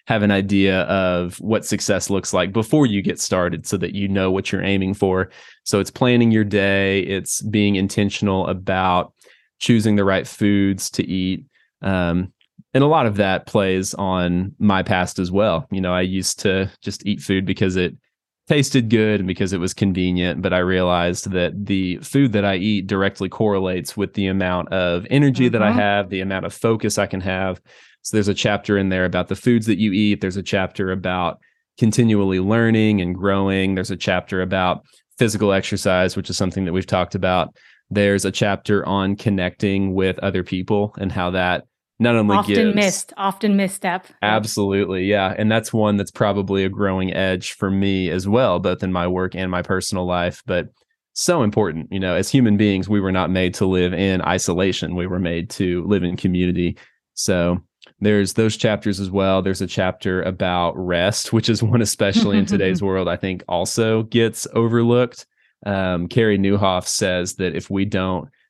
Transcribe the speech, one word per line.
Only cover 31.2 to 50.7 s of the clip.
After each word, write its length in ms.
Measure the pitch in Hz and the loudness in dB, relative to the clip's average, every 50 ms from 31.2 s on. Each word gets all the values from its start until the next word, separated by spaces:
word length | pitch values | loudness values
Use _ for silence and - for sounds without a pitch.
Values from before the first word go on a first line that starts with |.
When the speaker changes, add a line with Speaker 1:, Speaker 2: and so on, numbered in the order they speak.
| 90 82 - - _ _ _ _ _ _ _ - | -2 -4 -4 -6 _ _ _ _ _ _ _ 0
Speaker 1:
continually 640 | 117 110 - - 120 113 107 101 98 95 95 92 | 0 2 4 4 4 4 4 2 2 2 0 0
learning 600 | 92 98 110 117 117 113 113 110 110 107 107 98 | 2 2 2 2 4 4 4 4 4 4 2 2
and 160 | 87 87 90 | 0 -2 -4
growing. 600 | 90 95 98 98 98 98 98 98 95 95 98 95 | -2 0 0 0 2 2 0 0 0 0 0 0
There's 160 | 95 92 - | -2 -2 -4
a 40 | 98 90 | -6 -6
chapter 440 | - 104 92 90 - - 101 92 | -2 -2 -2 -2 -2 -4 -4 -4
about 440 | 92 92 98 95 92 90 - - _ _ _ _ _ _ _ - | -4 -2 0 0 0 0 0 -2 _ _ _ _ _ _ _ 0
physical 360 | 123 110 101 95 107 101 95 | 0 0 2 0 2 2 2
exercise, 640 | 95 - - 104 95 - 98 92 90 92 92 - 101 | 2 0 -2 -6 -2 0 2 2 4 2 2 0 -4
which 120 | 92 - | -6 -6
is 60 | 90 - | -4 -2
something 280 | 98 92 - 95 95 | -2 -2 -2 -2 -4
that 80 | 87 85 | -2 -2
we've 120 | 92 92 | -2 -2
talked 300 | - - 92 87 - - | 0 0 0 0 -2 -4
about. 400 | 95 92 92 90 90 78 - _ _ _ - _ _ _ - | -2 0 0 0 0 0 -2 _ _ _ -20 _ _ _ -4
There's 360 | 101 104 101 101 101 98 - | 0 2 2 4 2 2 0
a 60 | 95 | -2
chapter 540 | 98 - 117 104 98 - - - 104 98 - - | -2 0 0 0 0 -2 -2 0 0 0 0 0
on 280 | 95 98 95 98 101 | -2 -2 0 -2 -2
connecting 800 | 104 - 110 101 95 90 90 - - - 98 98 98 98 95 92 | -2 -2 -2 -2 0 -2 -4 -4 -2 -2 0 0 0 0 -2 0
with 240 | 98 95 95 92 - | 0 0 0 0 -2
other 240 | - 98 92 92 90 | -4 -2 -2 -2 -4
people 500 | - 95 92 92 - 107 101 104 107 - - | -4 -4 -6 -2 -2 0 0 0 -2 -4 -6
and 140 | 98 95 | -6 -6
how 180 | - 95 90 90 | -4 -2 -4 -2
that 340 | 92 92 90 90 90 - - _ _ _ _ _ _ - | 0 0 0 0 0 -2 -4 _ _ _ _ _ _ 0
not 160 | 110 120 117 | 2 4 4
only 200 | 113 107 104 101 | 4 4 4 2
Speaker 2:
Often 200 | 202 196 104 202 | 2 2 2 2
Speaker 1:
gives 200 | - 214 214 - | 2 2 2 2
Speaker 2:
missed, 380 | 208 208 190 180 - - - - | 2 2 0 0 -4 -8 -12 -10
often 400 | - 196 196 190 - - 208 196 | -6 -4 -4 -4 -2 -2 0 0
misstep. 520 | 202 196 190 196 - - 185 175 185 - - - - - | 0 0 -2 -6 -6 -6 -4 -4 -4 -8 -12 -10 -2 0
Speaker 1:
Absolutely, 840 | 208 - 110 107 110 - 107 101 98 98 98 101 87 95 92 92 | 2 2 2 0 -2 -2 -2 0 2 2 0 0 0 0 -2 0
yeah. 300 | 98 104 101 95 95 98 - | 2 2 2 2 0 0 0
And 140 | 107 107 | 0 2
that's 200 | 110 113 110 - | 2 2 0 0
one 260 | - 110 107 104 101 101 | -2 0 2 2 2 0
that's 120 | 98 - | -2 -4
probably 540 | - - 113 104 98 101 95 95 98 98 95 | -2 -2 0 0 2 0 -2 0 0 0 0
a 60 | 95 | -2
growing 440 | 95 101 104 95 95 92 92 92 - | -2 -2 -2 -2 0 0 -2 -2 -2
edge 380 | - 95 95 92 90 - - | -2 0 0 -2 -2 -4 -10
for 180 | - - 104 95 | -6 -4 -2 -2
me 400 | 98 98 98 98 95 95 92 85 | 0 0 0 0 0 0 0 0
as 180 | 80 92 90 101 | -2 -2 -2 0
well, 320 | 104 123 131 104 90 90 | 2 2 2 2 2 0
both 220 | 90 92 90 - | 0 -2 -2 -2
in 100 | 101 92 | -2 -4
my 160 | 92 90 87 90 | -2 -2 -2 -2
work 280 | 90 92 92 92 - | -2 -2 -2 -4 -4
and 160 | 87 92 92 | -4 -4 -4
my 100 | 90 90 | -2 -4
personal 440 | 85 - 95 92 - - 104 90 90 | -2 -2 -2 -2 -2 -4 -4 -4 -2
life. 360 | 90 90 87 87 90 - - - - | -2 -2 0 -2 -2 -4 -6 -6 -4
But 220 | 92 87 78 - | -4 -4 -4 -6